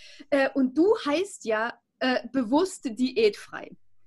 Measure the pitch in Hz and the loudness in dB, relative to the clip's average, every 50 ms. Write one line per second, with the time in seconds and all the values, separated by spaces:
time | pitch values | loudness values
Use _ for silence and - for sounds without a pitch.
0 | - - - - - - 294 277 269 269 - 277 262 254 269 302 330 415 453 440 | -20 -20 -20 -16 -6 -2 0 0 0 0 2 0 0 0 2 4 4 4 4 2
1 | - 294 285 320 392 403 - - - 220 220 214 226 240 - _ _ _ _ - | 0 -2 -2 -2 -2 -4 -8 -10 -4 -2 -2 -2 -2 -4 -6 _ _ _ _ -2
2 | 262 254 254 - - 240 - 269 247 202 254 302 381 381 - - - 269 214 202 | 0 0 0 0 -2 -4 -4 -4 -2 2 2 2 2 2 -4 -6 -8 -8 -4 -2
3 | 254 254 - - 226 208 202 - - - 156 - - - - - - - - - | -2 -2 0 2 2 2 2 0 -14 -16 -14 -14 -14 -16 -18 -20 -20 -20 -20 -20
4 | - | -20